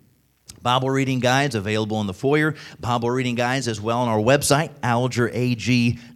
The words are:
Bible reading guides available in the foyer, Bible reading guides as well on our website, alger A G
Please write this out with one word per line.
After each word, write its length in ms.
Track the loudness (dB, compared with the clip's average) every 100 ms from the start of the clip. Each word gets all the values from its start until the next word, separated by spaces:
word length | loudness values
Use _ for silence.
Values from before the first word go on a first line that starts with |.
| _ _ _ _ _ -6
Bible 280 | 0 0 2
reading 300 | 0 0 0
guides 340 | 2 2 2
available 480 | -2 -2 -2 -2 -2
in 60 | -4
the 60 |
foyer, 420 | -2 0 2 0 -2 -12 -10
Bible 320 | -2 -2 0
reading 240 | -2 -2 -2
guides 320 | 0 -2 -2
as 120 | -4
well 200 | -2 -2
on 80 | 0
our 100 | 2
website, 540 | 4 4 4 2 0 -4
alger 480 | 0 0 0 0 -2
A 220 | 0 -2
G 460 | -2 0 2 2 -2 -8